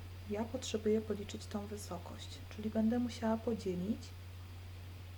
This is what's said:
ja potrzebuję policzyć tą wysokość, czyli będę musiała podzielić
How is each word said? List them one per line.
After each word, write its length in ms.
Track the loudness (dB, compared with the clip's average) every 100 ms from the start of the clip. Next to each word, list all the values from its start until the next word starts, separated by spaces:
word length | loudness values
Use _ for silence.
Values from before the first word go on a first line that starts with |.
| -10 -10 -4
ja 140 | -2
potrzebuję 580 | 0 -2 0 2 6 6
policzyć 440 | 4 -2 -2 -6 -4
tą 220 | -4 -4
wysokość, 600 | -6 -4 -6 -6 -8 -8 -8 -8
czyli 200 | -4 0
będę 300 | 4 6 6
musiała 380 | 4 2 2 2
podzielić 640 | 2 2 2 2 2 0 -4 -10 -10 -10 -10 -10 -10 -10 -10 -10 -10